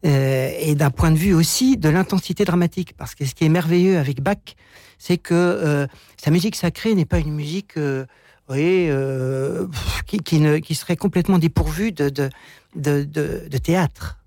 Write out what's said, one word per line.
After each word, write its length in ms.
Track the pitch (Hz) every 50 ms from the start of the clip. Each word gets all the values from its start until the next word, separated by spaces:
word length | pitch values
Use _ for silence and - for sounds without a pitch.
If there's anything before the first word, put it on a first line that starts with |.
| -
euh, 440 | 170 143 135 135 135 135 131 131 135 - -
et 180 | - 156 151
d'un 120 | 143 147 139
point 200 | 131 - - 165
de 60 | 160
vue 180 | 156 160 202 190
aussi 420 | 160 165 160 - - 247 262 269
de 120 | 220 165 156
l'intensité 560 | 151 180 190 - - 190 - - 175 - 208
dramatique. 500 | 190 165 175 175 170 - - 180 - -
Parce 200 | - - 127 -
que 80 | _ 147
ce 100 | 135 -
qui 100 | - 165
est 60 | 156
merveilleux 480 | 156 175 170 160 170 180 180 190 190 175
avec 240 | 143 131 139 123 143
Bach, 160 | 185 208 202 _ - - _ _ _ _ - - - _
c'est 220 | _ - - 180 170
que, 160 | _ - 175
euh, 520 | 170 180 175 175 - - 151 147 143 143 135 - - - _ _
sa 140 | _ - -
musique 240 | 156 180 170 226 -
sacrée 400 | - - 170 160 - - 226 226
n'est 100 | 190 156
pas 140 | - - 175
une 160 | 160 151 151
musique, 420 | 151 147 147 160 196 196 _ -
euh, 300 | 160 151 143 139 131 131 127 _ _ _ _ _ _ _
vous 80 | _ 131
voyez, 320 | 135 151 170 185 185 175 160
euh, 800 | 143 135 135 135 135 131 127 127 135 135 135 139 - - -
pff, 360 | 185 156 117 - - - - -
qui, 140 | - - 208
qui 180 | 156 - - 156
ne, 200 | 151 151 151 156
qui 180 | 151 - 160
serait 200 | - - - 175
complètement 420 | 160 - 202 156 180 170 - 190 180
dépourvue 520 | 160 165 - - 151 151 151 160 208 226
de, 180 | 190 - 147 143
de, 220 | 139 143 143 135 135 - - - - - _ _ _
de, 260 | 165 147 143 143 143 143
de, 460 | 143 147 156 147 151 165 180 - 160
de 80 | 139 131
théâtre 600 | - - 165 185 185 143 - - - - - - _